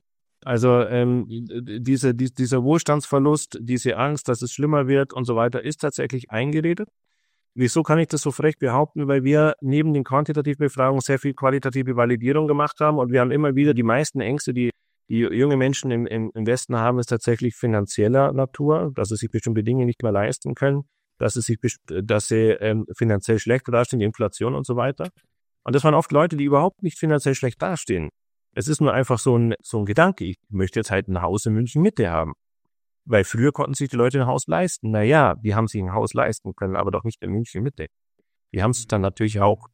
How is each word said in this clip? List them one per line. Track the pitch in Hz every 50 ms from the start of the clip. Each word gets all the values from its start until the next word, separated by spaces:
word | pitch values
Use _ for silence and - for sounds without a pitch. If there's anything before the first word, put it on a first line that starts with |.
| _ _ _ _ _ _ _ _ -
Also, | 127 123 113 123 123 123 120 117
ähm, | - 123 123 120 123 123 123 101
diese, | - 113 117 120 - 110 120 123 123 104 120 120 131 135 123 135 127 120
die, | 120 127 127 -
dieser | - 127 117 135 127 120
Wohlstandsverlust, | 139 160 165 - - 147 147 - - 143 139 135 147 151 147 - - - -
diese | 117 120 127 120 - 127 90
Angst, | 104 131 147 151 143 - 127
dass | 120 -
es | 123 120 -
schlimmer | - 143 151 151 147 135
wird | 127 139 139 139 -
und | - 131 123
so | 120 117
weiter, | 113 117 120 127 120
ist | - 143 151 -
tatsächlich | - 147 - - 135 - 131 127 120 -
eingeredet. | 110 110 127 147 151 156 156 170 175 196 214 - _ _ _ _ _ _ _ _ _ _ _ _ _
Wieso | 120 127 117 - 165 156
kann | - 151 165
ich | 160
das | - 160 143
so | - 147
frech | - - 151 156 151 -
behaupten? | 143 123 117 135 151 - - 151 143 135
Weil | 139 139 127
wir | 135 147 151 156 156 - -
neben | 139 131 139 151 156 160 147
den | 143 123
quantitativen | - 127 143 147 160 147 151 143 147 139 147
Befragungen | 147 135 - 135 127 131 139 131
sehr | - - 135 131
viel | - 143 131
qualitative | - 135 131 135 139 - 135 123 135 131 127 123
Validierung | 120 120 120 123 113 117 127 143 151 156
gemacht | 147 147 143 147 151 - -
haben | 151 151 151
und | 147 123 120
wir | 127 127
haben | 123 127
immer | 131 147 151 143 131
wieder | 135 147 151 135
die | 120 117
meisten | 113 117 135 151 - - 135
Ängste, | 101 110 139 147 - - 123
die, | 123 123 120 - _ _ _ _ _ _ -
die | 113 113
junge | 117 - 90 117 131 147 143
Menschen | 131 127 135 135 - - 131
im, | 120 117 120
im, | - 110 113 110 - -
im | 113 107
Westen | 113 123 127 - - 123
haben, | 117 113 123 123
ist | 123 117
tatsächlich | - 123 113 - 120 120 - 127 117 -
finanzieller | - - 117 110 104 101 - - - 104 110 127 135 139 143
Natur, | 139 131 131 - - - 147 147 156 170 175 147 131
dass | - 104 98
sie | 110
sich | - 117 110
bestimmte | - 110 - 120 110 110 104
Dinge | 117 127 131 123
nicht | 120 117 -
mehr | 123 113 101
leisten | 101 104 123 131 - - 139 127
können, | - 135 139 139 143 143 - _ _ _ _ _
dass | - 120 110 -
sie | 123
sich | 113 - 117 -
best-, | - 120 - - _
dass | - 78 92 101 110 107 107 - -
sie, | 113 113 110 110
ähm, | 98 - 101 110 107 110 104 - -
finanziell | - 117 113 104 98 - - 113
schlechter | 107 - 113 120 131 - - 120
dastehen, | 117 123 - 131 117
die | 101
Inflation | 107 - - 110 98 - - 113 120 139
und | 139 131
so | - 120
weiter. | 120 120 135 - - 165 180 - _ _ _ _ _ _ _ _ _ -
Und | - 123
das | 143 -
waren | 156 151
oft | 160 165 - 147
Leute, | 147 165 170 156
die | 143 143
überhaupt | 143 143 139 165 190 - _
nicht | 196 165 -
finanziell | - 165 156 151 143 - 143 135
schlecht | - - 123 - -
dastehen. | 156 190 175 - - - 98 85 78 73 - _ _ _ _ _ _ _ _
Es | - 104 147
ist | 151 -
nur | 151 131 95
einfach | 127 127 - 127 113
so | - 135 120
ein, | 120 117 117 110 -
so | - - -
ein | 110 104
Gedanke, | 101 107 156 170 190 190 - -
ich | 95 - - _
möchte | - 101 92 95 92 - 113
jetzt | 107 -
halt | 98 98 - 98
ein | 92 87
Haus | 90 87 95 110 -
in | 113 107
München | 110 123 120 - 147
Mitte | 175 220 - - 110 87
haben. | 85 80 80 76 - - _ _ _ _ _ _ _ _ _ _ _ _ _
Weil | - 113 101 95
früher | - - 113 123 147
konnten | - - 143 139 139
sich | - 143 135
die | -
Leute | 120 120 127 131 139
ein | 123
Haus | 127 131 139 -
leisten. | - 160 170 185 170 - - - 110
Na | 110 107
ja, | 104 117 151 156 139 101 80
die | - 110 107 98
haben | 113 113
sich | 107 - 107
ein | 92 92
Haus | 95 110 110 107 -
leisten | 120 131 - 110 - - 101 -
können, | - 101 95 95
aber | 101 98 95
doch | - - -
nicht | 113 - - 90
in | 95
München | 95 110 117 - - - 113
Mitte. | 143 - - 78 - _ _ _ _ _ _ _ _ _ _ _ _ -
Die | 95
haben | 95 117 120
sich | - -
dann | - 110 101
natürlich | 95 98 - - 110 107 107 101
auch | 101 101 98 - - -